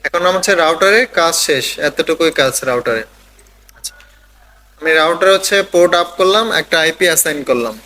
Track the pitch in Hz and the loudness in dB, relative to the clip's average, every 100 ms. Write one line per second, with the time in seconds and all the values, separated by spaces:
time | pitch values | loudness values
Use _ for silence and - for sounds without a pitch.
0 | - 175 180 185 185 185 160 165 190 214 | -4 0 0 0 0 2 2 2 2 2
1 | 247 - 165 170 - 139 - - 147 - | 2 0 0 0 -2 -2 -4 -4 -4 -2
2 | - 160 165 156 135 - 131 123 120 113 | -4 0 0 2 -2 -2 -2 -2 -2 -4
3 | 110 - - _ _ _ _ - - - | -6 -20 -20 _ _ _ _ -18 -18 -18
4 | - _ _ _ - _ _ _ 160 160 | -20 _ _ _ -20 _ _ _ 0 2
5 | 160 165 190 190 190 196 190 175 175 175 | 2 2 2 2 2 -2 0 2 4 2
6 | 175 - 185 208 226 160 156 165 160 160 | -2 0 0 2 0 -4 0 0 0 0
7 | 185 160 165 147 131 120 117 110 | 0 0 -2 -4 -2 -2 -2 -8